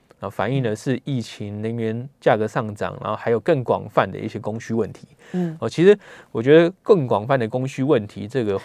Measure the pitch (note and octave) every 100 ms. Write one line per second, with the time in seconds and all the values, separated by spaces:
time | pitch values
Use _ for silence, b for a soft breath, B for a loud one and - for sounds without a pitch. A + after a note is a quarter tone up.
0 | _ - G2 - G#2 C3+ A#2 G#2+ C#3 B2
1 | - B2+ A2 - G#2 G#2 A2+ A#2 A2 A2+
2 | C3+ _ D3+ A2 G#2+ C#3+ G#2+ G#2 F#2 G2
3 | G2 G#2+ A#2 A2+ C3+ D3 A#2+ F#2+ G#2 -
4 | G2 G2 G#2+ G#2+ G#2+ A2 - A2+ F#2+ -
5 | - _ B F3+ F3 D#3+ A2+ - F#3 G3+
6 | B B B A2+ B2+ D#3+ E3+ - - G3
7 | B2 G2+ A2+ C3+ A2 B2+ C3 - C3 C3
8 | G#2 G2+ G#2 C3 G#2+ G2